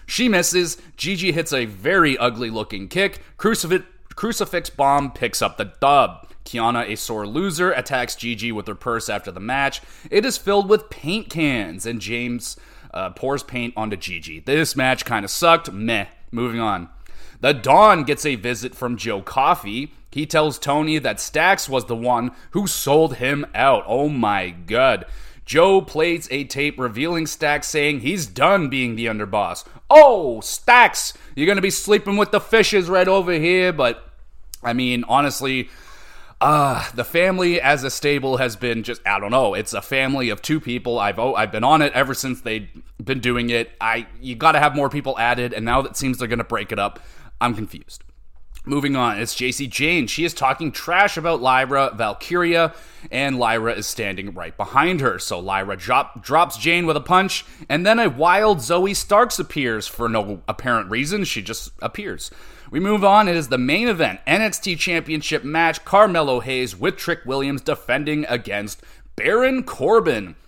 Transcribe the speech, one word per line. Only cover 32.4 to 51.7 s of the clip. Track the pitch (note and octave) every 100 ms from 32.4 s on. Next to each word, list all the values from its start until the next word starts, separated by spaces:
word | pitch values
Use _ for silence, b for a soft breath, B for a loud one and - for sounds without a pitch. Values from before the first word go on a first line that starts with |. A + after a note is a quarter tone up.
fishes | - A3+ G3 G#3 E3+
right | F#3 F#3
over | G3 F3+
here. | E3+ E3 F#3 F3+
But, | D#3 B2 A#2 - - - - - -
I | A#2+
mean, | A#2+ B2+ B2 A#2
honestly, | C3 C#3+ - C3+ C3 A#2+ B B B B B B -
uh, | C3+ D3+ C#3 A#2+ -
the | A#2
family | A#2 E3 F#3 F#3 F3+ F3
as | C3+ D3
a | C3
stable | - D3 C#3+ C3 B2+
has | B2+ G#2
been | B2 A#2
just, | A2 A#2+ G2
I | G2
don't | G2+
know. | B2+ A#2
It's | F#2+ A2
a | G#2+
family | - C3+ C3+ C#3 B2
of | G#2
two | - D3+
people. | B2 A#2+ B2 A#2
I've, | G2+ G2+
oh, | B2 G2+
I've | G#2+
been | G#2+ B2+
on | D#3
it | C#3+
ever | B2 C3+
since | C3 C3+ B2
they've | A2+ A2 G2 - - -
been | A2 C3+
doing | A#2+ A#2+ A#2+
it. | A#2 A2+ -
I, | A2 A#2 A2+ -
you | B2+ A#2
gotta | D#3 D#3
have | D3
more | C#3+ C#3
people | C#3+ C3+ B2
added, | A#2 B2 B2
and | G#2+ A2+
now | B2+
that | C3+ -
seems | C3+ A#2+
they're | A#2+
gonna | A#2 A#2
break | G3 G3+
it | G2+
up, | G2+ - b b b -
I'm | B2+ G#2+
confused. | G#2+ D2+ - - - - - - - - -
Moving | C#3+ C#3+ C3+
on, | A#2+ G#2
it's | A#2 -
Jacy | B2+ - C#3
Jane. | - D3 F3 A2+
She | - E3
is |
talking | - C3 C#3 D#3+
trash | - - F3 G3+ -
about | E3 D#3+
Lyra | B2 B2+ C3